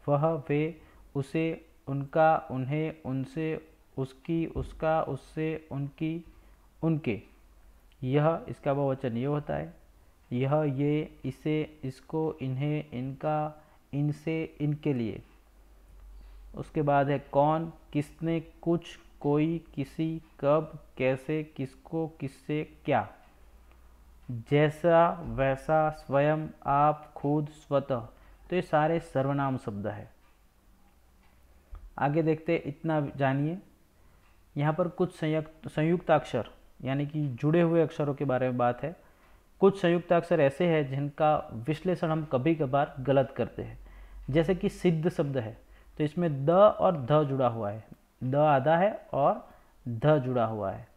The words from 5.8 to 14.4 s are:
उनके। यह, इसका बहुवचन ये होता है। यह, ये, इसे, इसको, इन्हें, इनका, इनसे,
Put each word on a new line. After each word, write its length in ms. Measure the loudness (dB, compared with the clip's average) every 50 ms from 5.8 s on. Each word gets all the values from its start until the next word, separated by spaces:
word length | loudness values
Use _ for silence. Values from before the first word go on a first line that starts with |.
| -8 -8 -8 -6 -6 -6 -6 -8 -10 -16 -20 -20 -20 -20 -20 _ _ _ _ _ 0
उनके। 380 | 0 0 0 -2 -4 -4 -4 -8 -14 -20 _ _ _ _ _ -20 -20 -20 _ _ _ _ _ -2
यह, 420 | 0 2 2 4 2 2 0 -4 -10
इसका 240 | -12 -4 -2 -2 0
बहुवचन 440 | 0 0 0 -2 -2 -4 -4 -2
ये 80 | -2 -2
होता 280 | -2 -2 -4 -4 -4 -4
है। 200 | -6 -6 -8 -12 -18 -20 -20 _ _ _ -20 _ _ _ -6 -4
यह, 200 | -2 0 2 2
ये, 680 | 2 2 0 0 0 0 0 0 0 -2 -6 -10 -10 -10
इसे, 540 | -10 -8 -6 -4 -2 -2 -2 -2 -6 -10 -10 -10
इसको, 520 | -10 -10 -12 -12 -8 -4 -4 -4 -4 -4 -6
इन्हें, 500 | -6 -6 -4 -4 -2 -2 -2 -4 -6 -8
इनका, 720 | -8 -8 -8 -8 -8 -6 -4 -4 -2 -2 -4 -6 -8 -14 -20 _ _ _ _ _ -4
इनसे, 640 | -2 -2 -2 -2 -4 -6 -4 -4 -4